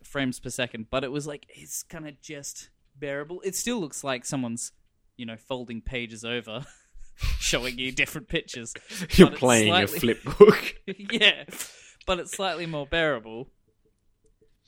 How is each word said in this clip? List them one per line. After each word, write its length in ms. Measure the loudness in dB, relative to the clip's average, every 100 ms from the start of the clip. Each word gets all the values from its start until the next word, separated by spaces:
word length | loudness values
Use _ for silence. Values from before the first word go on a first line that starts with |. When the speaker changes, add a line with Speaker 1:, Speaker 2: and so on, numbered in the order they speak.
Speaker 1:
frames 360 | -10 -4 -4 -4
per 100 | -8
second, 380 | -6 -6 -6 -6
but 140 | -4
it 80 | -4
was 160 | -6 -8
like, 180 | -10 -16
it's 340 | -20 -14 -12
kinda 300 | -12 -14 -14 -16
just 460 | -16 -14 -12 -14 -18 _ _ -10
bearable. 440 | -6 -6 -6 -8 -6
It 100 | -4
still 240 | -4 -4
looks 240 | -4 -6
like 220 | -6 -6 -4
someone's, 460 | -4 -4 -6 -8 -14 _ _ _ -14
you 120 | -12
know, 100 | -12
folding 420 | -8 -8 -6 -10
pages 440 | -8 -6 -6 -8 -6
over, 400 | -6 -6 -10 -12 -18 _ -18
<laughs> 160 | -18 -6 -4 -2
showing 380 | 0 -2 -2 -6
you 140 | -6
different 360 | -2 -2 -2 -6
pictures. 440 | -6 -6 -12 -12 -14 -14
Speaker 2:
<laughs> 180 | -12 2
You're 160 | 10 10
Speaker 1:
But 60 |
it's 60 | 10
Speaker 2:
playing 340 | 4 6 6
a 140 | 4 2
Speaker 1:
slightly 120 | 0 0 0
Speaker 2:
flip 220 | -4 10
book. 360 | 10 10 0 -10 -12
Speaker 1:
<laughs> 240 | -12 -6
Yeah, 320 | 2 4 4 -4 -14 -14 -14 -20 -12 -4
but 80 | -4
it's 140 | -4
slightly 320 | -6 -4 -4 -6
more 200 | -6 -4
bearable. 600 | 0 0 0 -6 -12 -14 _ _ _ _ _ _ _ _ _ _ _